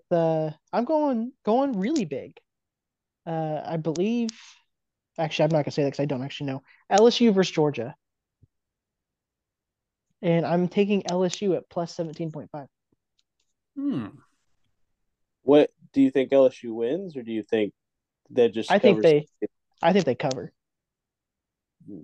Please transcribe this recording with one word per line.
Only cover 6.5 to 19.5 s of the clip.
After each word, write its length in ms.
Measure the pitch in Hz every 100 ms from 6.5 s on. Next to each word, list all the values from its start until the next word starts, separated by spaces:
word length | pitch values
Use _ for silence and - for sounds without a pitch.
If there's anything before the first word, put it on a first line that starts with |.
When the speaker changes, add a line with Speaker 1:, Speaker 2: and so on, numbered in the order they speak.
| 135 - _ -
Speaker 1:
L 180 | 202 233
S 120 | -
U 100 | 240
versus 220 | 196 180
Georgia. 420 | - 151 127 113 - _ _ _ _ _ _ _ _ _ _ _ _ _ _ _ _ _ _ _ _ _ _
And 240 | 180 165 143
I'm 220 | 175 180
taking 360 | - 202 202 -
L 160 | 180 180
S 160 | -
U 140 | 202 160
at 140 | -
plus 240 | - 170
seventeen 380 | - 165 147 165
point 180 | 151 117
five. 160 | 151 135 _ _ _ _ _ _ _ _ _ _ 285
Speaker 2:
Hmm. 320 | 277 175 104 - _ _ _ _ _ _ _ _ _ _ _ _
Speaker 3:
What, 300 | 123 147 139 _ _
do 100 | 139
you 100 | 135
think 200 | 135 127
L 140 | 135 131
S 180 | -
U 100 | 120
wins, 440 | 113 117 170 196 139
or 60 |
do 80 | 113
you 120 | 110
think 300 | 104 113 101 - _ _ _ _ _
that 220 | - 117
just 180 | 113 107
Speaker 1:
I 80 | 196
think 240 | 208 180
Speaker 3:
covers? 0 |
Speaker 1:
they, 440 | 170 151 151 _ -